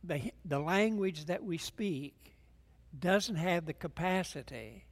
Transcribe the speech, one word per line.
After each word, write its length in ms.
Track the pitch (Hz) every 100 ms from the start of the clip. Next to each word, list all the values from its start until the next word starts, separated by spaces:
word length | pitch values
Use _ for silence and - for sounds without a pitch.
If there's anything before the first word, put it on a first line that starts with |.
the, 300 | 175 147 175 -
the 160 | 175 143
language 640 | 151 190 220 214 190 156 151
that 180 | 175
we 140 | 220 165
speak 760 | - - 208 147 135 - - - - - - - - 143
doesn't 380 | 175 196 202 180
have 280 | 170 175 160
the 80 |
capacity 1080 | 156 170 - 180 185 175 - 127 123 110 110 -